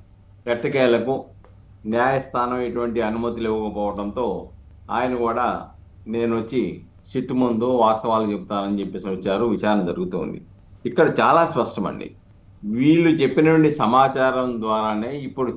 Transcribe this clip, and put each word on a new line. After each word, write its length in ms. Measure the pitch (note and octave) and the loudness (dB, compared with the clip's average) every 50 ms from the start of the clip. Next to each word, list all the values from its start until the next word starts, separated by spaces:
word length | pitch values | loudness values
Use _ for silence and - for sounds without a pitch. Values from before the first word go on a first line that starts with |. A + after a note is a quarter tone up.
| - - - - - - - - - A#2+ | -20 -20 -20 -20 -20 -20 -20 -10 -4 -4
ఎట్టకేలకు 800 | A#2+ A#2+ - C#3 C3 C3+ B2+ B2 A#2+ A2+ G#2+ B2+ C3+ - - - - - - - - - - - - - - | -2 -2 -2 -2 0 2 4 4 4 2 2 0 -4 -4 -6 -12 -20 -20 -20 -20 -20 -20 -20 -20 -20 -12 -6
న్యాయస్థానం 760 | G#2+ A2 A#2 A#2+ C3 C3+ C3 C3 - - B2+ B2 B2 B2+ B2+ | -4 0 0 2 2 0 0 -2 -4 -4 -2 -2 -2 -2 -4
ఎటువంటి 400 | B2 A#2 G#2 A#2+ A#2+ A#2+ A2 A#2+ | -4 -4 -4 -4 -4 -2 -2 -2
అనుమతులు 480 | A2+ A2 A2 A#2 A#2 A#2+ A#2 A#2 A2+ A2 | -2 -2 -2 -2 -4 -4 -4 -4 -4 -2
ఇవ్వకపోవడంతో 1000 | A2 A2 G#2+ G#2+ G2 G#2 G#2 G2+ F#2+ G2 G2+ G2+ G2+ B2+ B2 G#2+ F#2 F2 - - - - - - - - - - | -2 -2 -2 -4 -4 -4 -4 -4 -4 -6 -6 -6 -6 -4 -4 -4 -4 -6 -10 -14 -18 -20 -20 -20 -20 -20 -12 -8
ఆయన 240 | G2+ A#2 B2 B2+ B2+ | -4 -4 -2 -2 -2
కూడా 460 | A#2+ A#2 A2+ A2+ B2 A#2+ A2+ F#2+ E2+ - - - - - - - - - - | -2 -2 -2 -2 0 -2 -2 -2 -4 -8 -12 -20 -20 -20 -20 -20 -18 -10 -6
"నేను 300 | A2 A#2 A#2 A#2 A2+ A2+ | -4 -2 0 0 0 -2
వచ్చి 440 | A2 A2+ C3+ B2+ G#2+ F2 D#2+ - - - - - - - - | -2 -2 -2 -2 -2 -2 -6 -10 -14 -20 -20 -20 -16 -8 -6
సిట్ 200 | C3+ B2 - B2+ | -6 -4 -2 0
ముందు 300 | B2+ B2+ A#2+ A#2 A2 A#2 | 0 2 2 2 0 0
వాస్తవాలు 680 | B2+ B2+ A#2+ A2+ A2 A2 A2 - A#2+ A2+ A2 A2 G#2 | 0 2 4 4 4 4 2 0 0 0 0 0 0
చెప్తానని" 480 | G#2 F#2+ F2+ - G#2 G2+ G2 G2 G#2 G2+ | -2 -4 -6 -4 -4 -4 -2 -2 -2 -4
చెప్పేసి 300 | G2 F2+ F2+ G2 F2+ G2 | -4 -6 -8 -8 -6 -6
వచ్చారు. 360 | F#2+ F#2 F#2+ G#2 F#2+ G2+ A#2+ | -6 -4 -2 -2 0 0 0
విచారణ 360 | A#2 G#2+ F#2 G#2+ G#2 G#2+ G#2 | 0 0 0 0 2 2 2
జరుగుతోంది. 600 | F#2 E2+ E2 F2 F#2 F2+ F2+ F2 D#2 - - - - - - - - - - - - | 0 -2 -2 -4 -4 -6 -4 -6 -6 -6 -10 -12 -16 -18 -20 -20 -20 -20 -16 -8 -8
ఇక్కడ 280 | A#2+ - - D#3+ C#3 - - | -4 2 2 2 2 2 2
చాలా 260 | A2 A#2+ C#3+ E3 E3+ | 2 4 4 4 4
స్పష్టమండి, 680 | D3 D3 B2+ A2+ - - - G2 D#2 B1 G#1 G1+ - - - - - - - - - - - - | 2 2 -2 -2 -2 -2 -6 -6 -6 -6 -8 -12 -14 -16 -20 -20 -20 -20 -20 -20 -20 -20 -12 -8
వీళ్ళు 460 | G#2 G#2+ A#2+ C3 D3 D#3+ E3+ E3+ E3 | -6 -2 2 4 4 6 6 6 4
చెప్పినటువంటి 600 | D#3+ D#3 C#3 B2+ C3 D#3+ D#3 D#3+ D#3+ D#3+ D#3 D3+ | 4 4 2 2 4 4 4 6 6 6 6 4
సమాచారం 880 | D3 C#3+ B2 G#2+ A#2+ C3 C3+ C3+ C3 C3+ C3 C3 B2+ B2+ B2+ B2 A#2+ A2+ | 4 2 2 4 6 6 4 4 4 2 2 2 2 0 -2 -2 -2 -2
ద్వారానే 560 | A2 A2 G#2+ A2 G#2+ G#2+ G#2+ G#2 G#2+ B2 C#3 D3 | -2 0 0 0 0 0 -2 -2 -4 -4 -6 -8
ఇప్పుడు 340 | C3+ A#2 G2 C3 C3 A#2 - | -8 -8 -4 -4 -4 -2 -2